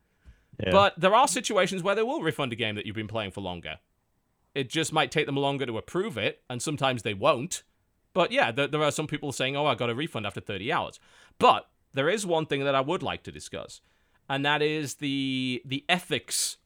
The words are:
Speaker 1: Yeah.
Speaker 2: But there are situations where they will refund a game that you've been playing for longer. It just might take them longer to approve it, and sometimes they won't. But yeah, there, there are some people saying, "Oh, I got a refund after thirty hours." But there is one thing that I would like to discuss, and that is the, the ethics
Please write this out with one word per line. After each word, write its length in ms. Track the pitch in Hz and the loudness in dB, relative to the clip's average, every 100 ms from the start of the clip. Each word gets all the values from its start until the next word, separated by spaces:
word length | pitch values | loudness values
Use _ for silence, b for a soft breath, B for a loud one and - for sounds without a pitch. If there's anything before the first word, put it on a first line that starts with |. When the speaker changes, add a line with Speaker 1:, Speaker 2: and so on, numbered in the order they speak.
| _ _ - - _ - | _ _ -20 -20 _ -4
Speaker 1:
Yeah. 140 | - | 4
Speaker 2:
But 260 | 190 202 - | 6 6 4
there 160 | 185 | 4
are 140 | 214 277 | 6 6
situations 560 | 269 - 208 185 190 | 2 0 2 2 0
where 100 | 175 | 0
they 80 | 202 | 0
will 200 | 226 311 | 0 0
refund 300 | 160 151 139 | -2 -2 -4
a 40 | 117 | -2
game 180 | 110 | -2
that 120 | 104 107 | -2 -6
you've 100 | 104 | -6
been 100 | 104 | -6
playing 240 | 110 104 | -6 -6
for 100 | 92 | -6
longer. 380 | 95 87 80 78 _ _ _ _ _ _ _ | -8 -8 -10 -14 _ _ _ _ _ _ _
It 160 | - 127 | -6 -4
just 240 | 160 156 | -2 0
might 200 | 156 143 | 2 2
take 140 | 165 143 | 0 0
them 100 | 139 | 0
longer 280 | 139 139 127 | 0 -2 -4
to 120 | 110 | -4
approve 400 | - 170 202 123 | -6 -4 -4 -2
it, 240 | 110 - - | -4 -4 -10
and 100 | 123 | -8
sometimes 420 | - 147 135 127 | -6 0 0 0
they 120 | 113 | -4
won't. 480 | 98 127 139 165 - - _ _ _ _ | 0 2 2 -2 -8 -12 _ _ _ _
But 180 | 190 175 | 0 2
yeah, 180 | 247 123 | 4 2
there, 160 | 117 139 | 2 0
there 160 | 151 | 2
are 80 | 151 | 2
some 160 | 147 156 | 0 -2
people 240 | 147 147 | -4 -4
saying, 260 | 127 131 139 | -2 -2 2
"Oh, 80 | 147 | 2
I 80 | |
got 160 | 117 123 | 2 0
a 40 | |
refund 320 | 117 156 123 101 | -2 -4 -4 -6
after 140 | 107 | -6
thirty 320 | - 101 107 | -8 -6 -2
hours." 260 | 160 90 - b b b _ | -2 -4 -8 b b b _
But 300 | 247 131 - _ _ | 6 6 2 _ _
there 160 | - 143 | -2 0
is 160 | 214 | 0
one 220 | 196 160 156 | 0 0 0
thing 180 | 143 | 0
that 100 | 139 | 2
I 60 | 135 | 2
would 220 | 135 185 | 0 -2
like 200 | 135 87 | -4 -6
to 60 | - | -8
discuss, 520 | 73 - 85 - - _ _ _ _ - | -14 -12 -12 -12 -16 _ _ _ _ -6
and 160 | 139 143 | -2 0
that 160 | 147 | 2
is 320 | 151 156 143 | 2 0 -4
the, 680 | - 147 139 135 131 127 127 - | -6 -4 -2 0 -2 -2 -4 -4
the 180 | 135 - | -6 0
ethics 720 | 175 - 135 - - - - | -2 0 -4 -2 -2 -2 -6